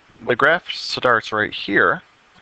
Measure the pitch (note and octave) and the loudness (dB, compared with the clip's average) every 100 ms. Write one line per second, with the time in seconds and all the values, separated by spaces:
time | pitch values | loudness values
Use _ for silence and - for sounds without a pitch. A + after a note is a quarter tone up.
0 | - - A#2+ A#2+ C#3+ E3 - - - - | -20 -8 -4 0 2 2 -2 -12 -8 -2
1 | B2+ A2+ - G#2+ G2+ - - D#3 F#2+ E3+ | 2 2 0 -2 -2 -4 -2 2 2 2
2 | - _ _ _ | -6 _ _ _